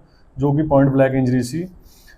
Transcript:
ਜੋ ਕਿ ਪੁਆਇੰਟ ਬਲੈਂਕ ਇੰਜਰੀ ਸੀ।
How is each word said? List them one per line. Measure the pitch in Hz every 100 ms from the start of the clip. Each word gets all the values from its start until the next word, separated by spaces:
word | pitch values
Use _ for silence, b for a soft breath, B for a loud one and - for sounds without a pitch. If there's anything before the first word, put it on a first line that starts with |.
| b b b -
ਜੋ | 143
ਕਿ | 143 156
ਪੁਆਇੰਟ | 139 139
ਬਲੈਂਕ | 135 135 131
ਇੰਜਰੀ | 127 127
ਸੀ। | 120 156 185 - b b b